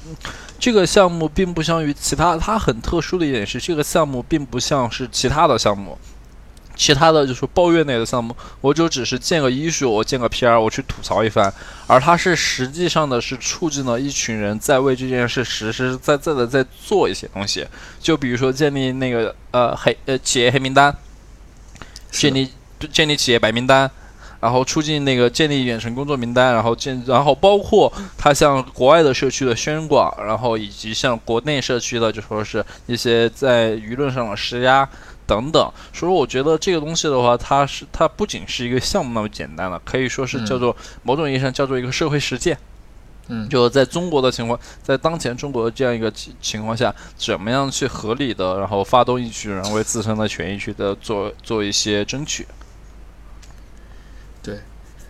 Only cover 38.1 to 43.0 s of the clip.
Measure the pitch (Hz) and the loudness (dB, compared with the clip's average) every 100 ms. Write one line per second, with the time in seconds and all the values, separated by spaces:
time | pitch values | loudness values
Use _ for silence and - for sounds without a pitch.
38.1 | - 208 101 92 - 120 127 - 202 139 | 0 -6 -6 -8 -6 -2 -2 0 -2 -2
39.1 | 113 107 - 71 78 92 85 - 131 127 | -4 -6 -8 -12 -8 -6 -6 -6 -4 -2
40.1 | - 127 135 107 131 123 110 - - 117 | -4 -6 -6 -4 -2 -2 -2 -10 -10 -2
41.1 | 139 151 131 135 127 135 131 123 - 160 | -2 0 -2 -2 -2 -2 -2 -4 -2 -2
42.1 | 147 - 127 175 139 - - - - | -2 -2 -4 -2 -4 -8 -20 -20 -20